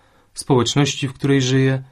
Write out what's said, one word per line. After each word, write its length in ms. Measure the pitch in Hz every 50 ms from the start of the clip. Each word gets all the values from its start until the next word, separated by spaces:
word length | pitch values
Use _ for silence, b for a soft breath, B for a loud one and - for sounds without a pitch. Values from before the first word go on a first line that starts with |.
| b b b b b b b
społeczności, 760 | - - - 143 123 117 - - 143 147 143 - - 143
w 60 | 131 -
której 280 | - - 139 139 139
żyje, 420 | 131 127 131 135 131 135 135 131 131 b